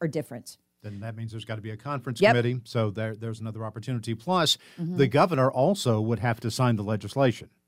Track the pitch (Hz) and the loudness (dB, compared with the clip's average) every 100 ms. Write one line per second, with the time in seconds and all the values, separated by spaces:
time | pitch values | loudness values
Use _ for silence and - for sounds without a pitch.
0 | 165 160 - 120 - - _ _ 107 101 | -4 -4 -6 -12 -14 -20 _ _ -14 -10
1 | 113 113 113 110 107 110 110 107 143 143 | -10 -8 -8 -10 -8 -8 -8 -10 -6 -6
2 | 131 113 202 123 120 123 - 120 110 95 | -6 2 4 4 2 -2 -4 0 0 -2
3 | 110 107 113 107 110 107 110 110 107 135 | -6 -6 -10 -8 -10 -8 -8 -8 -6 -6
4 | 110 110 170 185 151 - - - 165 180 | -4 -6 0 2 2 0 -6 -8 -4 2
5 | 135 - 190 143 131 127 147 202 123 110 | 4 6 4 4 2 4 2 2 2 2
6 | 110 113 120 113 117 - 127 113 104 107 | 0 0 0 0 -4 2 2 2 0 -2
7 | 98 139 135 107 - _ | -2 4 4 2 -10 _